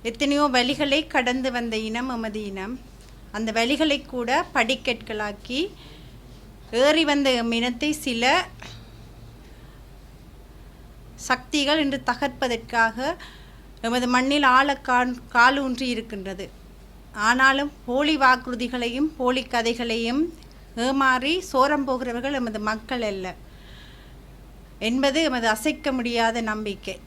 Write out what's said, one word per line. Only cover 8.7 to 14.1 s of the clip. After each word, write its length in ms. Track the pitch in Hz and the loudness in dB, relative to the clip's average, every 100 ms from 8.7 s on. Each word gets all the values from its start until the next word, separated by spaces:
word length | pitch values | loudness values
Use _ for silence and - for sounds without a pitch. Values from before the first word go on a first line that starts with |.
| - - - - - - - - - - - - - - - - - - - - - - - - - | -16 -18 -20 -20 -20 -20 -20 -20 -20 -20 -20 -20 -20 -20 -20 -20 -20 -20 -20 -20 -20 -20 -20 -20 -16
சக்திகள் 640 | - 247 - 302 277 311 | -4 -4 0 0 2 2
இன்று 180 | 277 269 | 2 0
தகர்ப்பதற்காக 920 | 262 240 277 262 254 233 226 233 226 220 277 349 - - - - - - | -2 -2 -4 -2 -2 -2 -2 0 0 0 -4 -4 -10 -18 -20 -20 -20 -8
எமது 240 | 233 247 | -2 0
மண்ணில் 380 | 247 | 2